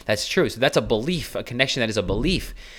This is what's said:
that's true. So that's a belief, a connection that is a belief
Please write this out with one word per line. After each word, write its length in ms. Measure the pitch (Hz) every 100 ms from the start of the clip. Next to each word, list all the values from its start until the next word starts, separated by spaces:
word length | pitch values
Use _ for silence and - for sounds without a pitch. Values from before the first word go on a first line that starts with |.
| -
that's 220 | 107 -
true. 200 | 196 131
So 140 | 110
that's 160 | 135 151
a 40 |
belief, 540 | 113 110 139 175 - -
a 80 |
connection 380 | - 123 135 135
that 80 | 113
is 80 | 107
a 60 |
belief 500 | 92 101 151 156 - - -